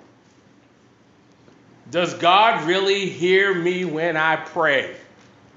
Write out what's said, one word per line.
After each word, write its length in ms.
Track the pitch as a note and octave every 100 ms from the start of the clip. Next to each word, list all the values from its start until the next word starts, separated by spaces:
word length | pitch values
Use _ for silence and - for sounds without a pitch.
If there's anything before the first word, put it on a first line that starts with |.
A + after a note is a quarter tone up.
| - _ _ _ _ _ _ _ _ _ _ _ _ _ _ _ _ _ -
Does 220 | D#3 E3+
God 520 | - E3 F#3+ A3 A3+ D3+
really 420 | F#3+ G3 G3+ F#3
hear 460 | C3 F3 F#3+ G3
me 300 | F#3 E3+ F3+
when 320 | F3+ D#3 E3+ D#3
I 200 | D#3+ D#3
pray? 600 | - - D#3+ C3+ G2+ - - - - _ _